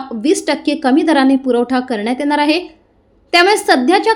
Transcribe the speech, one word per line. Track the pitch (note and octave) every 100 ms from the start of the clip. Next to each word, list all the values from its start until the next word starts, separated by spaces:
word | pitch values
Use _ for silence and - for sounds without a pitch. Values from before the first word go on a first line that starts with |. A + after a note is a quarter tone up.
| C4+
वीस | A3+ B3+ D#4+ -
टक्के | C#4+ -
कमी | D4 C4 C#4+
दराने | D#4+ C#4+ C4+ C4+
पुरवठा | C4 A#3+ B3 B3+
करण्यात | B3+ D#4 A#3 B3+
येणार | D4 D4
आहे. | D4 E4 F4+ - _ _ _ _ _
त्यामुळे | E4+ F4+ G#4
सध्याच्या | - D#4+ B3 G4 A4